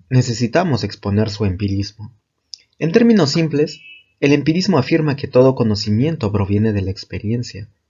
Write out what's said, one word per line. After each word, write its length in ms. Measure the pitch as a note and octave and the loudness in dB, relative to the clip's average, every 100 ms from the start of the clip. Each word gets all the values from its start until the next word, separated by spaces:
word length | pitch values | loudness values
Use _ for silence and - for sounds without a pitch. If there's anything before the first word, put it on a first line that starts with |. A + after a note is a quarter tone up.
| - | -2
necesitamos 760 | B2+ B2 G#2+ A#2 D#3+ F3+ C3 | 0 0 -2 -2 0 0 -2
exponer 460 | G2+ - G2+ G2+ A2 | -4 -8 -4 0 -2
su 160 | - G#2 | -2 -4
empirismo. 680 | F#2 G2+ G2+ G2+ - G#2+ _ _ _ _ - _ - | -2 -2 -2 -6 -10 -20 _ _ _ _ -20 _ -6
En 120 | D#3+ | 0
términos 400 | A3+ A#3 A3 C#3+ | 4 4 4 4
simples, 480 | E3 D#3+ C#3+ E3 - - - _ - | 2 0 0 -2 -4 -20 -20 _ -2
el 140 | C#3 | 2
empirismo 440 | D3 C#3+ E3 G3 D#3+ | 2 2 0 2 0
afirma 380 | B2+ D#3+ D3+ C3+ | 2 0 0 -2
que 120 | - | 0
todo 280 | B2+ C3 C3 | 4 4 4
conocimiento 760 | A2+ G2+ G#2+ G#2+ D3 D#3+ G#2 | 0 0 -2 0 0 -2 -4
proviene 420 | G#2 F#2+ G#2 A2 | -4 -2 0 0
de 80 | G2+ | 0
la 100 | F#2+ | -4
experiencia, 800 | F#2+ - A2+ G2+ A#2+ A#2 G#2 G#2+ _ _ | -8 -10 -10 -6 -6 -6 -12 -16 _ _